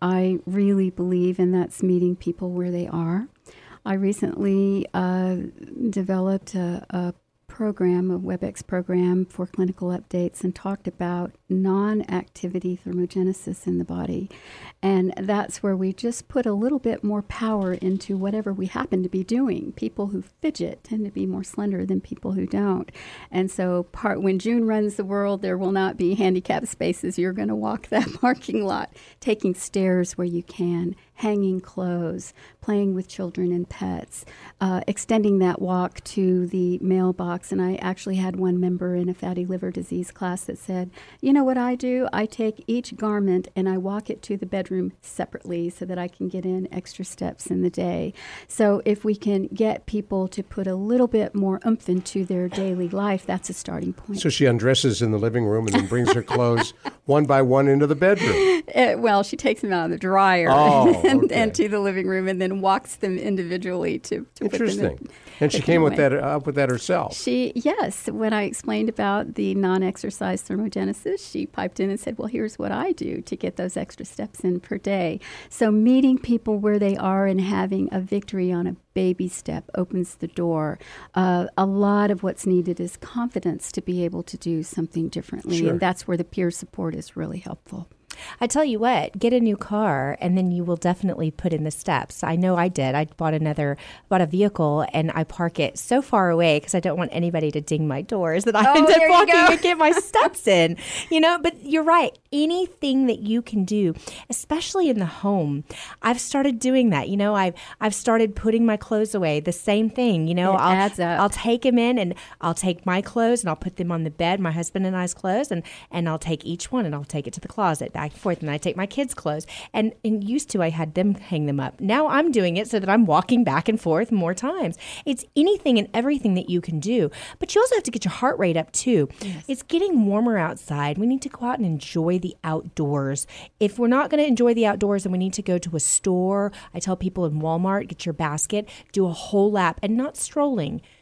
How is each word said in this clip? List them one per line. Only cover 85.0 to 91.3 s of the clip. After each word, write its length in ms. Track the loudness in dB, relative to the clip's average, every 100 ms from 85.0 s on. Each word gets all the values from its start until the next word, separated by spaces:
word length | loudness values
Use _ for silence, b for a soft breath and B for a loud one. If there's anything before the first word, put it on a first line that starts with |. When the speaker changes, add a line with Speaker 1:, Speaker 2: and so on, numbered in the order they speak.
| -4
Speaker 1:
differently. 500 | -6 -10 -10 -4 0
Speaker 2:
Sure. 120 | 2
Speaker 1:
And 100 | 2
that's 260 | 0 -2 -4
where 100 | -4
the 80 |
peer 260 | -4 -2 -2
support 440 | -2 -12 -6 -6
is 220 | -6 -10 -8
really 220 | -8 -8
helpful. 500 | -12 -14 -14 -14 -14 _ -20 B B B
Speaker 3:
I 60 | -2
tell 180 | 2
you 140 | 2 2
what, 400 | 2 0 -2 -2
get 140 | 2
a 80 | 4
new 160 | 4 0
car, 600 | -2 0 2 2 0 -2
and 160 | 0 2
then 140 | 2
you 140 | 0
will 120 | -2 0
definitely 540 | 0 0 -2 -2 -4